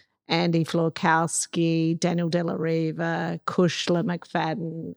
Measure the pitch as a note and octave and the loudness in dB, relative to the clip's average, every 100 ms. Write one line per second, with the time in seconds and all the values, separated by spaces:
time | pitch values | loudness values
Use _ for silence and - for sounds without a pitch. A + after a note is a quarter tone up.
0 | _ _ - E3 F3 E3 D#3 E3 E3 - | _ _ -2 0 2 2 2 0 0 0
1 | E3+ D#3+ E3 - - E3+ E3 E3 D#3+ E3 | 2 4 2 -2 -4 0 2 2 2 0
2 | F3 E3+ E3+ E3 E3 D#3+ D#3+ E3 D#3+ D#3 | 0 0 0 0 -2 -2 -2 0 -2 -2
3 | E3 E3 E3 E3 - - F3 - - E3+ | -2 -2 -4 -6 -2 2 2 2 0 0
4 | E3 F3 - E3+ D#3+ D#3+ E3 E3 E3+ | 0 -4 -4 -4 -2 -4 -6 -8 -10